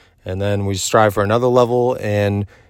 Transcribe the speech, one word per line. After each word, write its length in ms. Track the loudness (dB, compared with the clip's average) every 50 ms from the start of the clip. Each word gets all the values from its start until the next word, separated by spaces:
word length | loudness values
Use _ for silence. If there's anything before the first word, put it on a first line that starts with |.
| _ _ _ _ -12
And 180 | -8 -6 -4
then 240 | -4 -2 -2 -2 -2
we 100 | -4 -4
strive 380 | -4 -4 0 2 4 4 4 2
for 100 | 0 0
another 240 | 0 0 0 2
level, 480 | 2 4 4 2 2 2 0 0 -2 -2 -4
and 480 | -4 -2 0 0 0 0 0 -2 -4 -8 -12 -20 _ _